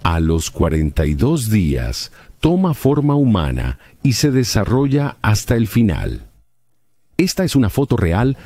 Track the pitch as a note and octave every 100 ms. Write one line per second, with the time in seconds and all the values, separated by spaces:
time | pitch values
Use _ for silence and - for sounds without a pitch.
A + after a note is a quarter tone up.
0 | - E2 E2 D#2+ - - E2+ D#2+ D#2 C#2+
1 | D#2 D2+ A#2+ D#3+ A2 G#2+ E2 C2 A#1+ A#1+
2 | - - - - D#3+ F3+ F#3 D3+ C3 D3
3 | C#3+ C#3+ C3+ G2+ D2 B1 B1 B1 - -
4 | C#3 A2+ D3 C3 A#2+ A#2+ G2 B2+ C#3 C#3
5 | C#3+ - - G#2+ - A#2 A2+ A#2 A2+ C#2+
6 | G1+ A1+ - _ _ _ _ _ _ _
7 | _ - F#3 - F#3 C#3 A2 - C#3+ A#2
8 | F#2 E2+ B2+ C3+